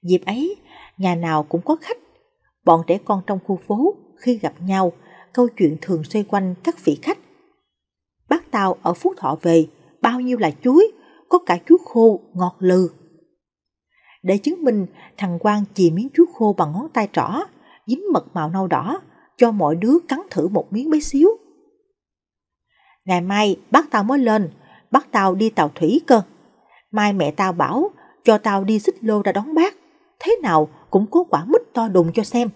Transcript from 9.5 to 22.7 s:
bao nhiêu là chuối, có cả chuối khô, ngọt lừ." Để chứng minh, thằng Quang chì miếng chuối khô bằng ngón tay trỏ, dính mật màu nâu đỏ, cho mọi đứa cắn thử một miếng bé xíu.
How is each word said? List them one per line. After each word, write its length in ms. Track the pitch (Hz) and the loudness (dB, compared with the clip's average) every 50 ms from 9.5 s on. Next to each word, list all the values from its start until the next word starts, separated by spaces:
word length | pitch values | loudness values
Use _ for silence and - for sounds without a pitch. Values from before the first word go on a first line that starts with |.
| 165 165 160 156 _ _ _ _ _ _ | 4 4 4 2 _ _ _ _ _ _
bao 180 | - 233 240 247 | -2 -2 -2 -2
nhiêu 180 | 254 254 247 233 | -4 -4 -4 -2
là 120 | 214 202 202 - - | -2 -4 -4 -2 -2
chuối, 280 | 247 262 330 415 440 - _ _ _ _ _ _ _ | 2 4 4 4 4 0 _ _ _ _ _ _ _
có 100 | - 359 - | -2 -2 0
cả 120 | - 175 175 - - | 0 -4 -4 4 4
chuối 100 | 320 359 - | 4 4 4
khô, 360 | - - 233 226 226 208 170 - _ _ | -2 2 4 4 4 4 2 -6 _ _
ngọt 220 | 180 180 180 - _ | -4 -4 -4 -4 _
lừ." 320 | 190 180 180 185 185 165 - _ _ _ _ _ _ _ _ _ _ _ _ _ _ _ _ _ _ _ _ _ _ _ _ _ | 2 2 4 4 2 0 -2 _ _ _ _ _ _ _ _ _ _ _ _ _ _ _ _ _ _ _ _ _ _ _ _ _
Để 160 | - 185 196 202 | -2 -2 -2 0
chứng 260 | 202 285 339 359 320 | 0 -4 -4 0 -2
minh, 220 | 262 226 208 190 - - - - - _ | 0 0 0 -2 -4 -10 -20 -20 -20 _
thằng 220 | - 202 185 175 170 | -8 -6 -6 -6 -2
Quang 260 | - 214 208 208 202 196 - | 0 0 0 0 -2 -6 0
chì 160 | - 185 170 | 2 2 2
miếng 180 | 160 175 233 277 - | 2 0 -6 -2 4
chuối 120 | - 339 339 - | 4 2 2 2
khô 200 | - 226 208 196 - | -2 -2 -2 0 0
bằng 140 | 175 147 | -2 -2
ngón 160 | 151 190 262 320 | -2 -8 -8 -4
tay 200 | _ 240 214 196 | _ -4 -4 -2
trỏ, 160 | - - 131 - 190 277 392 - _ _ _ _ _ _ _ | -2 -4 -2 -2 -4 -6 -8 -8 _ _ _ _ _ _ _
dính 160 | - 240 320 392 415 | -6 -6 -6 -2 -2
mật 220 | 311 - - - _ | -2 -2 -2 -4 _
màu 160 | 185 156 151 | -6 -6 -4
nâu 160 | 170 190 190 | -4 -4 -2
đỏ, 340 | 180 160 131 135 196 294 381 - _ _ _ _ _ _ | -2 -2 -4 -2 -4 -8 -8 -10 _ _ _ _ _ _
cho 160 | _ 247 233 | _ 0 2
mọi 240 | 220 208 175 147 160 | 2 0 -2 -2 -2
đứa 220 | 175 185 226 285 339 339 - | -2 0 2 2 2 0 -2
cắn 120 | 269 285 381 - | -8 -8 -8 -8
thử 180 | - - 147 175 | -6 -4 -4 -2
một 240 | 202 175 - - | -2 -4 -4 -4
miếng 180 | 190 214 269 320 | -8 -6 -2 -2
bé 100 | 311 302 | -2 -2
xíu. 280 | 294 - - 277 311 392 453 - _ _ _ _ _ _ _ _ _ _ _ _ _ _ _ _ _ _ _ _ _ _ _ _ _ _ | -2 -2 2 4 4 4 4 0 _ _ _ _ _ _ _ _ _ _ _ _ _ _ _ _ _ _ _ _ _ _ _ _ _ _